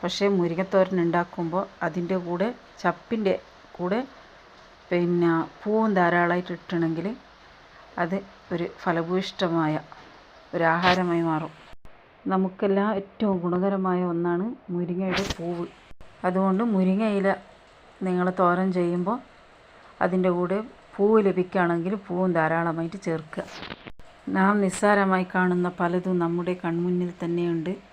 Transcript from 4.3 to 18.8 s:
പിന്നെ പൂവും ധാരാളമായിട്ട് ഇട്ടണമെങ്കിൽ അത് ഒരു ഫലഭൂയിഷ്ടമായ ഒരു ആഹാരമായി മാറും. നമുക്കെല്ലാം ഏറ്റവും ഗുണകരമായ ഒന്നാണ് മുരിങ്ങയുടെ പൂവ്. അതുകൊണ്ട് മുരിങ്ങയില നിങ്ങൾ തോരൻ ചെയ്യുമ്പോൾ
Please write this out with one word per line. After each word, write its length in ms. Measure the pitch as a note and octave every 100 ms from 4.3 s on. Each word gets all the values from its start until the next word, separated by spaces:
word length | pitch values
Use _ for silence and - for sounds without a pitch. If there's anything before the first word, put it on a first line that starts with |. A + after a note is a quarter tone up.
| - - - - - -
പിന്നെ 380 | F3+ F3 F3 E3+ E3 D#3+ -
പൂവും 320 | G#3 G#3+ A3 F#3+
ധാരാളമായിട്ട് 560 | F3 F3 F3 F3 F3+ E3+
ഇട്ടണമെങ്കിൽ 500 | - E3+ E3 E3 F3 B3 - - - - - - - -
അത് 120 | F3 F#3+ F#3+ - -
ഒരു 120 | F3 E3+ -
ഫലഭൂയിഷ്ടമായ 920 | - E3 E3 F#3 F#3+ - F#3 E3 D#3 D#3 - - - - - - - F3
ഒരു 80 | E3
ആഹാരമായി 520 | E3 F3+ F3+ F3+ E3+ E3
മാറും. 260 | D#3 E3 - - - - - - - -
നമുക്കെല്ലാം 580 | F#3+ F#3+ F#3 G#3 G3 G#3 G3
ഏറ്റവും 340 | G3 - G#3+ F#3+
ഗുണകരമായ 580 | F3 F3+ G3 G3 F#3 F3+ F3+
ഒന്നാണ് 340 | E3+ F3 F3 G#3 B3+ -
മുരിങ്ങയുടെ 500 | F3 F3 F3+ F#3+ F3+ G3 -
പൂവ്. 280 | E3+ F3 F3 - - - - - F#3
അതുകൊണ്ട് 360 | F#3 G3 F#3+ A#3+
മുരിങ്ങയില 560 | G3+ F#3 F#3+ A3 G3+ G3 - - - - - - - F#3+
നിങ്ങൾ 200 | F3+ F3+ F3+
തോരൻ 260 | F3+ F3 F#3+
ചെയ്യുമ്പോൾ 400 | F3+